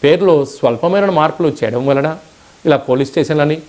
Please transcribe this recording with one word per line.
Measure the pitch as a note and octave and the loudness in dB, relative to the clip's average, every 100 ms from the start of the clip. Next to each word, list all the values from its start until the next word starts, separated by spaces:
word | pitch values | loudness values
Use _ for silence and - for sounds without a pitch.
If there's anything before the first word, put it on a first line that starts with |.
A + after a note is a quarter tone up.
పేర్లో | C#3+ E3+ F#3+ D#3 C3+ - | 4 2 4 2 0 -2
స్వల్పమైన | B2+ A#2 E3+ G3 G3+ F3 | -2 0 0 0 0 2
మార్పులు | D3+ - E3 - | 0 0 -4 -2
చేయడం | A2 A#2+ C3+ | -4 -2 0
వలన | C#3 D3 D#3+ - - - - E3 | 0 -2 -6 -14 -20 -20 -8 0
ఇలా | C#3+ - | 0 0
పోలీస్ | B2+ C#3 | -2 0
స్టేషన్లని | - C#3+ D3+ D3 D#3 | -2 -2 0 0 -2